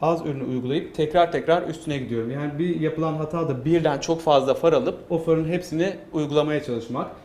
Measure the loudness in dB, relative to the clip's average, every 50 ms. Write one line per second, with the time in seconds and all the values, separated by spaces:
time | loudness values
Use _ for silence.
0 | 0 0 0 0 -2 -4 -6 -4 -4 -4 -4 -4 -2 -2 -2 -2 -4 -4 -2 -2
1 | -2 2 4 4 2 4 2 -2 2 2 2 2 2 -2 -8 -8 -6 -6 -6 -4
2 | -4 -4 -4 -4 -2 -4 -4 -4 -4 -4 -2 -2 -2 -2 0 0 -2 -2 -2 -2
3 | -2 -2 -2 -2 -4 -4 -2 -2 -2 -2 -2 -2 0 2 2 4 4 2 0 0
4 | 0 -2 -2 0 4 6 6 6 6 4 2 4 4 4 4 4 2 0 -2 -4
5 | -6 -4 -4 -2 2 2 2 2 2 0 -2 -4 -4 -4 -2 0 0 0 -2 -6
6 | -12 -6 -4 -2 -2 2 2 2 2 2 0 -2 -2 -2 -4 -6 -6 -6 -6 -6
7 | -6 -6 -10 -16 -20